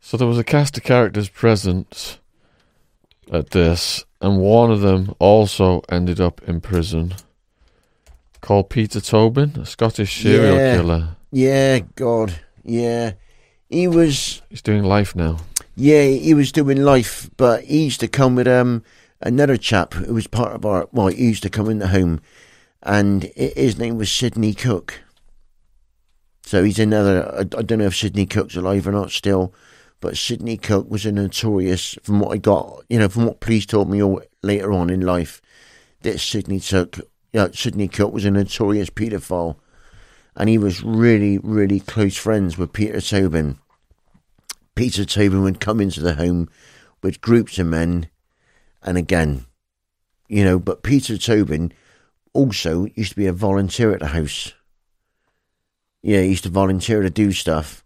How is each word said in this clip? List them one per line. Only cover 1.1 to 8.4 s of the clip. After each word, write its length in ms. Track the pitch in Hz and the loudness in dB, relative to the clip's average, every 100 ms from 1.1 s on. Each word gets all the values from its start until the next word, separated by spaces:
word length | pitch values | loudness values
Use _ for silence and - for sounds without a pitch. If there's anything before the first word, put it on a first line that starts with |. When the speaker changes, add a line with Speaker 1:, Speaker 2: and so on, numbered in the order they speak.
| 104 101 | 0 -6
Speaker 1:
present 880 | - 113 107 95 90 - - - - _ _ _ _ _ _ _ _ _ _ _ | 0 2 2 0 -4 -6 -14 -16 -16 _ _ _ _ _ _ _ _ _ _ _
at 200 | 82 71 | -4 -2
this, 520 | 90 85 85 - - - _ | 2 2 2 -2 -8 -12 _
and 180 | 95 98 | 0 2
one 320 | 95 113 117 | 4 6 6
of 100 | 107 | 4
them 340 | 101 95 95 - | 4 2 0 2
also 640 | 95 107 104 - 95 90 - | 6 6 4 2 2 2 0
ended 300 | 87 90 85 | -2 -2 0
up 220 | 90 - | 0 -2
in 180 | - 85 | -6 -6
prison, 520 | - 92 85 82 85 92 - _ _ _ _ _ _ _ _ - _ _ | -2 -2 -2 -4 -4 -8 -16 _ _ _ _ _ _ _ _ -20 _ _